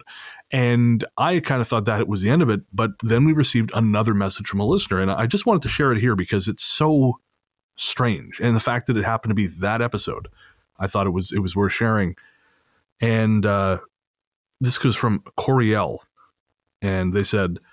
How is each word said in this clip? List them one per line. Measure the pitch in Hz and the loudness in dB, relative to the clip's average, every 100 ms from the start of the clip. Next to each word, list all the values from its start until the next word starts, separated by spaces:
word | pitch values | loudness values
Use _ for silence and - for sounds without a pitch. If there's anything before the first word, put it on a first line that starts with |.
| - - - - _ | -18 -20 -20 -20 _
And | 135 123 120 120 117 - - | 0 2 4 4 2 0 -2
I | 147 185 | 0 0
kinda | - 131 | 0 -2
thought | 117 113 | 0 -2
that | 107 107 | 0 0
it | 98 | -2
was | 104 | 0
the | 101 | 2
end | 156 | 2
of | 135 | 2
it, | 101 - | 0 -2
but | 95 113 - | -4 -4 -2
then | 117 117 151 | 0 4 4
we | |
received | 156 135 120 110 | 4 2 0 0
another | 110 110 104 107 | 0 2 2 2
message | 101 98 - 101 | 0 0 -4 -6
from | 98 | -2
a | 104 | 0
listener, | 196 - 95 | 0 0 0
and | 98 | 0
I | 95 117 | 0 0
just | 202 | 0
wanted | 240 190 | 0 0
to | 117 | 0
share | - 143 | 0 0
it | 113 | 2
here | 123 101 | 2 0
because | 87 101 101 | 0 -2 -2
it's | 98 | -4
so | - - 156 151 131 117 _ _ _ _ _ - | -4 0 2 4 2 0 _ _ _ _ _ -10
strange. | - - 123 87 58 - | -8 -2 -2 -2 -6 -4
And | 117 113 | 0 2
the | |
fact | 127 120 - | 0 -2 0
that | 113 | 0
it | |
happened | 98 113 110 | 0 -2 -2
to | |
be | 104 95 | 0 -2
that | 78 98 113 | -2 -2 0
episode, | 117 104 - - - - - _ _ - | -2 -2 -6 -8 -12 -20 -20 _ _ -8
I | 95 | -4
thought | 104 98 | -2 0
it | |
was, | 90 92 | -2 -2
it | 101 | -2
was | 92 | -2
worth | 95 98 | 0 0
sharing. | - 117 110 92 90 - _ _ _ _ _ _ _ | 0 0 2 0 -4 -14 _ _ _ _ _ _ _
And, | 117 113 110 107 | 0 2 2 2
uh, | 104 101 95 90 - _ _ _ _ _ _ _ | 2 0 0 -2 -6 _ _ _ _ _ _ _
this | 123 - | -2 0
was | 131 104 | 0 0
from | 120 101 - - | 0 -2 -4 -6
Coriel, | - 131 113 107 85 - - _ _ _ _ _ _ _ | 0 2 2 0 -2 -6 -14 _ _ _ _ _ _ _
and | 101 95 92 | -4 -2 0
they | 101 | 0
said, | 98 107 92 87 - | 0 0 -2 -4 -12